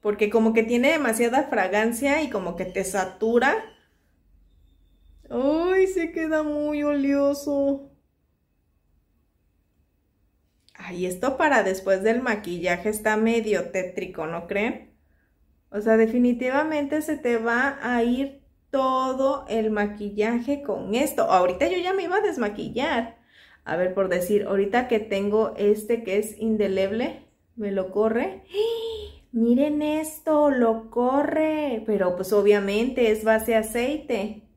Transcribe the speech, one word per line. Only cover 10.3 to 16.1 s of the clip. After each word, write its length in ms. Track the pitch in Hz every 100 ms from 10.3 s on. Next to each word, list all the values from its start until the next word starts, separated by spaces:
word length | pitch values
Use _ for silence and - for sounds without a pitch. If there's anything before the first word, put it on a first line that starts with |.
| _ _ _ _
Ay, 320 | - 185 180 180
esto 300 | 185 254 262
para 280 | 302 277
después 400 | 190 190 - 190
del 180 | 208 233
maquillaje 640 | 254 208 175 175 175 175 214
está 280 | 208 220 214
medio 540 | 220 233 220 190 175
tétrico, 540 | 185 180 190 185 - 156
¿no 200 | 170 170
creen? 480 | 202 226 339 - _ _ _ _ _ _ _ _
O 100 | 208
sea, 160 | 220 220
definitivamente 1040 | 226